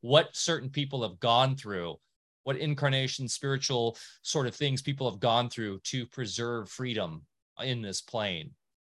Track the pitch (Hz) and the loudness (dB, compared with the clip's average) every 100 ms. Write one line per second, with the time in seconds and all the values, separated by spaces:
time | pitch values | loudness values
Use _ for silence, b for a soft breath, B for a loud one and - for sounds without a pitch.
0 | 117 147 165 - - 160 131 147 139 139 | 6 6 6 2 0 0 -2 -2 -2 -2
1 | 110 90 117 117 131 135 107 98 85 76 | -4 0 4 6 6 2 -4 -4 -4 -6
2 | _ _ _ _ 131 - 156 139 143 135 | _ _ _ _ -6 -2 -2 2 2 2
3 | 131 - 123 - 139 135 - 127 117 113 | 0 -4 -6 -4 -2 -2 0 2 0 -2
4 | B B - 156 127 - 147 135 - 139 | B B -4 0 0 0 0 0 -2 -2
5 | 127 98 120 117 123 - 107 98 - 131 | -2 0 4 4 2 -4 -6 -6 -6 -6
6 | 117 - 113 92 120 117 101 - 127 110 | -6 -8 -6 -4 -4 -4 -6 -8 -4 -2
7 | 87 78 - _ _ - 127 120 104 95 | -2 -6 -14 _ _ -8 -4 -4 -4 -6
8 | - 117 104 85 76 - _ _ _ | -6 -2 -2 -2 -6 -14 _ _ _